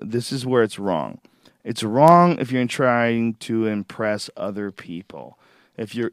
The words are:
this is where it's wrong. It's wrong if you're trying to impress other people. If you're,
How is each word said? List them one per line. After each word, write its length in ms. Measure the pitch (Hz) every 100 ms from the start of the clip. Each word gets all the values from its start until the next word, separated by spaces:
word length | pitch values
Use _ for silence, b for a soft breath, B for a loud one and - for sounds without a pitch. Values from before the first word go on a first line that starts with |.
this 320 | 104 120 117
is 140 | 135 123
where 160 | 127
it's 160 | 110 -
wrong. 420 | 98 82 58 - _ b b b
It's 180 | - 113
wrong 560 | 110 120 156 175 175 165
if 120 | 120
you're 160 | 127 123
trying 680 | - 127 120 117 117 117
to 320 | 110 - 113 110
impress 640 | 104 95 - 107 107 - -
other 340 | 101 101 101
people. 680 | - 87 85 - 71 58 - b b b -
If 180 | 107
you're, 160 | 117 113